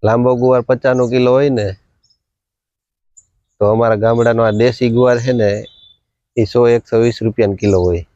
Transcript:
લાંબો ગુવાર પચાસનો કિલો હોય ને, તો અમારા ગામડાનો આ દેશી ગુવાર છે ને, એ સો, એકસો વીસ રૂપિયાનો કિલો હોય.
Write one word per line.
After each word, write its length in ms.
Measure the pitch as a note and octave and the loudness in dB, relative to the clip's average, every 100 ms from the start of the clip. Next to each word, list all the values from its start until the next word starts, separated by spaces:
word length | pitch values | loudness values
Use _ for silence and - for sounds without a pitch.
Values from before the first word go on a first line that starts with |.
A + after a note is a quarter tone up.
લાંબો 320 | G#2+ A#2 B2 B2+ | 0 0 0 0
ગુવાર 260 | B2+ B2+ | 2 0
પચાસનો 460 | A#2+ B2+ C3+ B2+ B2 | 0 -2 0 0 0
કિલો 240 | B2+ B2 | 0 2
હોય 180 | B2+ C#3+ | 2 0
ને, 280 | B2+ G2+ F#2 _ _ _ _ _ _ _ _ _ _ _ _ _ _ _ _ _ _ | -2 -4 -8 _ _ _ _ _ _ _ _ _ _ _ _ _ _ _ _ _ _
તો 120 | G#2 | -2
અમારા 240 | A2 A#2 A2 | 0 0 0
ગામડાનો 480 | A2 A#2 A#2+ A2+ | 0 0 0 2
આ 80 | A2+ | 0
દેશી 380 | G#2 A#2+ A#2 B2 | 2 0 0 -2
ગુવાર 280 | A2+ B2 B2 | 2 2 0
છે 140 | B2 | -2
ને, 320 | B2 G#2 G#2 A2 _ _ _ _ _ _ - | -2 -2 -2 -10 _ _ _ _ _ _ -4
એ 80 | A2 | -2
સો, 220 | B2 A#2+ | 2 2
એકસો 320 | A#2 - A#2 | 2 0 0
વીસ 220 | A#2 A2+ | 0 -2
રૂપિયાનો 340 | A2+ A2 G#2+ G2 | -6 -2 -2 0
કિલો 240 | G#2 F#2+ | 0 0
હોય. 260 | F2+ F2 E2+ | 0 -2 -8